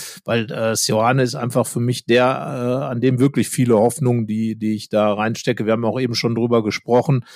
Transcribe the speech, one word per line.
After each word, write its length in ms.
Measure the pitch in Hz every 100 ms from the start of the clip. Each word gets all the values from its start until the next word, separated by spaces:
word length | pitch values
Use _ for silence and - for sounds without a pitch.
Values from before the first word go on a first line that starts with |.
| - - -
weil, 260 | 117 110
äh, 240 | 120 113 107
Seoane 460 | - 107 113 131
ist 140 | 123 147
einfach 320 | 120 123 -
für 120 | 120
mich 280 | 120 120 -
der, 180 | 120 127
äh, 600 | 131 143 131 123 131 139
an 160 | 120
dem 180 | 127 123
wirklich 300 | 139 120 -
viele 280 | - 120 107
Hoffnungen, 480 | 117 - 127 117 107
die, 300 | 110 110 110
die 180 | 107
ich 160 | 104 -
da 240 | 107 104
reinstecke. 540 | 104 110 110 - 113 107
Wir 60 |
haben 120 | 113 113
auch 140 | 120
eben 160 | 123 113
schon 180 | 117
drüber 300 | 117 120 117
gesprochen, 600 | 107 - - 123 - 131 -